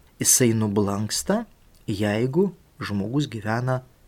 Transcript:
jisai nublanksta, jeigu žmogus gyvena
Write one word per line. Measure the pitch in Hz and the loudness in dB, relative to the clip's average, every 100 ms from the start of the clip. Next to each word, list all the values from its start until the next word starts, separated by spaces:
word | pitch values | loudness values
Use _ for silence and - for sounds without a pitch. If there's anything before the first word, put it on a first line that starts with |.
| _ _ | _ _
jisai | - - 123 | 2 4 4
nublanksta, | 113 107 101 101 101 107 - - 208 226 _ _ _ - | 4 2 2 0 0 -2 -4 -2 -2 -4 _ _ _ -8
jeigu | 98 104 107 127 151 196 180 _ - | -2 0 0 0 2 0 -2 _ -12
žmogus | 101 101 101 139 135 | -6 -4 -2 -2 -4
gyvena | 113 104 113 127 127 - _ | -6 -4 -2 0 -4 -6 _